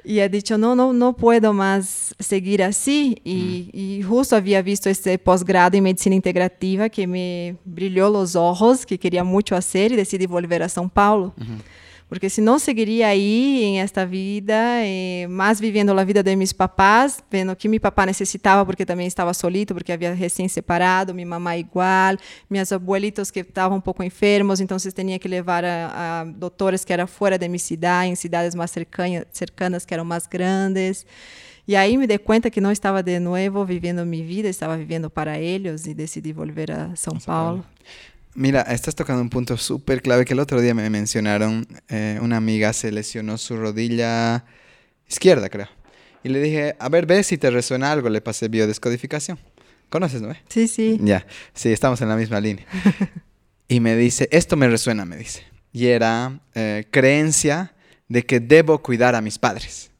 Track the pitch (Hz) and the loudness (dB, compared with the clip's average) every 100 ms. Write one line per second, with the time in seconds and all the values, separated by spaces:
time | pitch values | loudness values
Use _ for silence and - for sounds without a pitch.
0 | - 214 196 202 196 214 226 247 262 247 | -2 0 2 0 0 0 2 4 4 4
1 | 247 247 233 233 214 202 196 196 190 - | 2 4 4 6 4 2 2 0 -2 -6
2 | - - 196 196 185 202 185 202 262 294 | -8 -8 -4 -2 0 0 2 0 0 0
3 | 285 220 - 185 180 180 180 - 196 196 | 0 -2 -4 -4 -4 -6 -10 -10 -8 -6
4 | 190 233 269 220 190 196 190 202 196 190 | 0 2 4 2 4 2 2 -2 0 0
5 | 185 185 - 185 180 185 180 196 190 180 | 0 0 2 2 4 4 6 6 2 2
6 | 196 190 190 180 180 _ 185 190 220 214 | 2 2 2 0 0 _ -4 0 -2 -2
7 | 185 180 180 175 175 175 190 170 190 185 | -4 -4 -6 -6 -8 -12 -14 -8 -2 2
8 | 196 208 185 175 170 175 226 254 - 185 | 4 4 2 2 2 4 4 4 0 -4
9 | 185 175 180 190 214 180 - 185 214 247 | 0 0 2 0 0 -2 0 0 2 2
10 | 185 190 185 175 175 170 170 - 180 - | 0 -2 -2 -2 -2 -2 -2 -4 -2 2
11 | 202 214 185 - 113 110 - - - - | 4 4 0 -8 -12 -12 -14 -20 -20 -20
12 | _ 185 190 - 214 285 - 226 214 226 | _ -6 -4 2 4 4 2 -2 0 2
13 | 214 196 202 226 277 269 208 196 190 - | 2 2 2 2 2 2 0 0 -2 -2
14 | 185 190 190 208 202 220 240 240 208 190 | -4 -4 -6 -4 0 0 2 0 -2 -4
15 | 185 180 175 185 196 214 220 208 202 190 | -4 -6 -6 0 0 2 0 2 2 2
16 | 190 208 190 190 190 - 185 - 196 220 | 2 2 2 0 -2 0 -2 4 6 6
17 | 277 - _ 196 185 185 214 220 202 - | 4 -2 _ -4 -4 -4 -2 0 0 2
18 | 190 196 190 - 202 196 190 185 185 180 | 0 0 -4 -2 4 4 4 -2 -4 -4
19 | 180 - 175 170 175 185 208 175 - 170 | -4 -2 -2 -2 -2 -2 -4 -6 -6 -4
20 | 175 180 175 - 185 - - 175 180 185 | -4 -2 -4 -4 -4 -4 -2 2 4 2
21 | 190 180 175 170 175 170 170 185 185 190 | 0 -6 -10 -8 -6 -6 -4 -2 2 4
22 | 190 190 - - _ 196 190 190 180 196 | 2 0 -8 -20 _ -4 -2 -4 -2 -2
23 | 208 208 196 196 180 196 185 196 190 180 | -2 -6 -6 -8 -8 -2 0 0 -4 -6
24 | 180 - 208 208 202 190 190 190 190 190 | -8 0 2 4 2 0 -2 -4 -6 -6
25 | 190 185 190 180 180 175 175 170 165 - | -6 -6 -6 -6 -2 -2 -2 -4 -6 -8
26 | 170 165 165 - 180 - 190 185 - 175 | -6 -6 -8 -10 -12 -2 -2 -2 -2 -2
27 | 180 - 202 185 175 175 - 165 175 180 | -2 -2 0 0 -2 -6 -6 -2 0 2
28 | 185 180 170 170 175 175 170 - 165 - | 0 -4 -4 -2 -2 -4 -6 -6 -8 -6
29 | 180 175 - - 180 - 185 175 - 165 | -4 -4 -8 -10 -10 -4 -4 -4 -6 -8
30 | 170 170 - 185 185 190 196 190 185 190 | -4 -6 -6 -2 0 0 0 0 -2 -4
31 | - - - - - _ - 202 196 262 | -12 -20 -20 -20 -20 _ 0 2 4 4
32 | 254 208 - 220 226 214 196 208 196 196 | 2 0 2 2 2 0 0 0 0 -2
33 | 180 180 175 180 196 196 190 180 175 175 | -2 -2 -2 -2 -2 -2 -4 -4 -4 -4
34 | 170 160 165 190 214 180 160 160 156 165 | -4 -6 -6 -4 -4 -4 -6 -6 -6 -6
35 | 160 156 156 151 165 185 190 156 160 151 | -6 -6 -6 -6 -4 -4 -6 -8 -10 -10
36 | 156 160 156 156 156 151 156 156 160 175 | -10 -10 -10 -10 -10 -8 -8 -8 -8 -8
37 | - 160 - 165 165 180 - _ - - | -8 -8 -6 -4 -4 -6 -10 _ -20 -20
38 | - _ _ - 135 135 - 120 - - | -20 _ _ -2 0 2 0 -4 -4 -6
39 | 156 127 120 127 120 117 - 127 - 131 | -4 -2 -2 -4 -4 -6 -4 -6 -2 -2
40 | 131 123 123 131 143 127 120 117 107 107 | 4 2 4 0 0 2 2 2 0 -2
41 | 104 110 107 104 107 113 117 - _ 110 | -2 -2 0 0 0 -2 -6 -16 _ -4
42 | 107 107 117 113 110 107 107 110 113 107 | -4 -2 -2 0 0 2 2 0 -4 -6
43 | 104 113 107 113 - 117 110 107 117 117 | -8 -10 -8 -8 -8 -6 -4 -2 -2 0
44 | 117 117 117 117 _ _ _ _ _ _ | 0 0 0 -2 _ _ _ _ _ _
45 | _ - 185 143 95 101 101 _ - _ | _ 4 6 6 2 -8 -12 _ -20 _
46 | _ _ 127 135 151 156 147 - 123 165 | _ _ -4 -2 0 -2 -4 -6 0 2
47 | 165 190 202 165 139 120 - 127 139 151 | 4 2 4 0 2 2 0 -2 0 0
48 | 120 107 113 104 113 110 107 107 123 120 | 0 -2 -4 -6 -2 2 2 0 -4 -4
49 | 143 151 - 170 _ _ _ _ _ 165 | -6 -8 -8 -12 _ _ _ _ _ -4
50 | 180 127 107 - _ 220 226 - 220 220 | -2 -4 -8 -12 _ 0 0 2 0 2
51 | 104 95 - - - - 120 107 135 120 | 2 2 0 -20 -20 -4 0 2 2 0
52 | 113 110 113 107 107 98 - 190 202 - | -2 -2 -2 -2 -2 -6 -8 0 0 2
53 | 196 170 _ _ _ _ _ 123 113 113 | -6 -8 _ _ _ _ _ 2 4 4
54 | 120 - - 160 170 160 127 113 - 110 | 2 2 4 2 4 2 4 2 0 -4
55 | 90 78 - - - _ _ 117 123 120 | -6 -12 -14 -16 -18 _ _ -2 2 4
56 | 113 113 127 135 _ 113 107 104 107 139 | 2 0 -4 -10 _ -6 -4 -4 -2 2
57 | 131 147 156 147 151 151 190 _ _ _ | 4 4 2 0 0 -2 -6 _ _ _
58 | _ 120 - 120 117 156 160 151 - 117 | _ -2 2 0 6 6 6 2 0 2
59 | 123 120 107 - 123 101 - - - | 2 2 -4 -2 -2 -2 -10 -14 -18